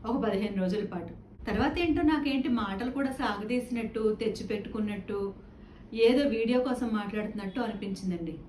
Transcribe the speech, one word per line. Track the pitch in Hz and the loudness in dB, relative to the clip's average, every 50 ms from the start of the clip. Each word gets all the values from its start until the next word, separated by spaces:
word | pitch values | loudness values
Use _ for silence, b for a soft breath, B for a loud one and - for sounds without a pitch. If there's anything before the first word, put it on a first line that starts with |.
| - | -2
ఒక | 220 233 185 220 | -2 0 0 2
పదిహేను | 208 196 190 214 202 196 196 | 2 2 0 0 0 0 0
రోజుల | 185 180 196 214 190 | 0 0 0 0 -2
పాటు. | - 185 175 160 - - - - - - - - | -4 -6 -8 -8 -8 -12 -14 -16 -20 -18 -10 -6
తర్వాత | 220 208 202 262 302 302 349 | -2 0 2 2 2 2 2
ఏంటో | 349 330 302 349 | 2 2 2 4
నాకేంటి | 330 302 311 285 285 285 269 262 - 311 | 4 4 4 4 2 2 0 2 2 2
మాటలు | 240 226 208 196 196 196 240 254 | 2 2 0 -2 -2 -2 -4 -2
కూడా | 254 277 277 262 | 0 0 0 0
సాగదీసినట్టు, | - - 262 214 208 202 214 220 247 247 233 - 247 233 226 214 - 220 220 214 214 - | 0 -2 -2 -2 -2 -2 -2 0 0 0 0 -2 -2 -2 -2 -2 -2 2 2 2 2 4
తెచ్చిపెట్టుకున్నట్టు, | 226 208 - - - - 208 208 - - - 214 214 208 202 196 190 - 202 202 196 202 196 - B B B B B B B B B - - | 0 -2 0 -2 -4 -4 -4 -4 -4 -6 -4 -2 -2 -2 -2 -4 -4 -4 -4 -2 -2 -4 -6 -10 B B B B B B B B B -8 2
ఏదో | 226 226 233 269 285 285 220 | 6 6 8 8 6 4 4
వీడియో | 220 226 226 226 247 254 | 2 2 2 4 4 4
కోసం | 254 269 247 - 247 226 214 | 4 2 0 0 0 0 0
మాట్లాడుతున్నట్టు | 208 202 190 208 214 214 220 - 208 202 190 - 254 | -2 -2 -2 -4 -4 -4 -4 -6 -6 -6 -4 -4 -2
అనిపించిందండి. | 233 214 202 196 202 196 190 - - 185 175 170 165 156 151 - - | -2 -2 -4 -4 -4 -6 -6 -4 -2 -4 -2 -2 -4 -6 -8 -10 -14